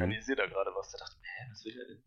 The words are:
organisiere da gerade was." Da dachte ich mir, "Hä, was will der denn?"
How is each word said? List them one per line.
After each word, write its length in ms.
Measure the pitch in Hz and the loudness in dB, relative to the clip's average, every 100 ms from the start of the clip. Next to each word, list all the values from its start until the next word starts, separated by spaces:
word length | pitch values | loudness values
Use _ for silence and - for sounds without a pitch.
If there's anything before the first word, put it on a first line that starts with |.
organisiere 380 | 98 110 107 135 | 4 2 2 4
da 80 | 95 | 4
gerade 260 | 92 98 | 4 2
was." 160 | 92 - | 0 -4
Da 80 | - | -8
dachte 160 | - | -12
ich 60 | - | -12
mir, 60 | - - 127 | -12 -10 -10
"Hä, 40 | |
was 120 | 104 | -10
will 100 | 110 | -10
der 120 | 123 - | -10 -10
denn?" 160 | - | -14